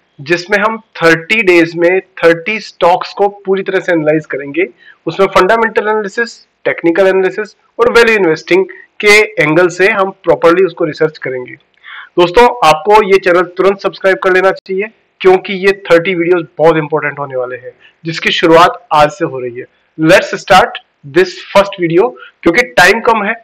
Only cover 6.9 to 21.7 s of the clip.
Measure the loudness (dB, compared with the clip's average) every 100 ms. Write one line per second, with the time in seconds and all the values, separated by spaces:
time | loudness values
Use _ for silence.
6.9 | 2 2 2 -2 -4 -10 _ _ -2 2
7.9 | 4 2 2 0 -2 0 0 0 -8 -20
8.9 | -4 2 2 2 -2 0 2 0 0 0
9.9 | 0 -4 -4 -2 2 2 2 0 -2 -6
10.9 | -2 -4 -4 -10 -10 -12 -18 _ _ -20
11.9 | -20 -6 0 2 4 4 4 2 2 2
12.9 | 2 4 2 2 0 0 -2 -2 0 -6
13.9 | -4 -2 0 0 2 2 -2 -6 -6 -6
14.9 | _ _ _ 2 2 0 -2 -2 -2 2
15.9 | 2 2 -2 0 0 -2 0 2 2 -2
16.9 | -4 -6 -8 -8 -8 -8 -10 -16 -20 _
17.9 | _ -12 -6 -4 0 4 6 4 2 -2
18.9 | 2 2 0 -6 -6 -10 -12 -16 _ _
19.9 | -2 2 2 2 -6 -4 -2 -2 -6 -18
20.9 | _ -4 -2 -2 -4 -2 0 0